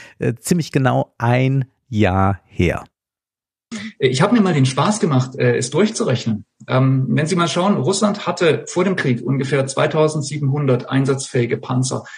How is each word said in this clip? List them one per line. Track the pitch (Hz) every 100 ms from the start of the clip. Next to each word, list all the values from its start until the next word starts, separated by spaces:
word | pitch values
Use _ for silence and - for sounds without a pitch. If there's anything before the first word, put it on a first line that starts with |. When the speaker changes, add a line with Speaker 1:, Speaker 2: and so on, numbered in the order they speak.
| - _
Speaker 1:
äh, | 123 117
ziemlich | - 175 151
genau | 151 131 127 139 _
ein | 117 123 131 135 127 _ _
Jahr | 107 101 95 95 95 -
her. | - 87 - - _ _ _ _ _ _ _ _ 214 214 -
Speaker 2:
Ich | 139 131
habe | 294
mir | 240
mal | 185
den | 151 131
Spaß | - 170 214
gemacht, | 180 131 127 -
äh, | 123 120
es | 123
durchzurechnen. | 151 214 - 202 123 - 104 - _ -
Ähm, | 127 131 131 135
wenn | 135 156
Sie | 180
mal | 165
schauen, | - 185 180
Russland | 135 196 208 - -
hatte | 180 170 131 -
vor | -
dem | 190 185
Krieg | 143 123
ungefähr | - 139 131 143 135
zweitausendsiebenhundert | - 151 156 156 156 135 151 143 143 139 123 -
einsatzfähige | 135 135 135 - 131 120 -
Panzer | - 127 127 123 -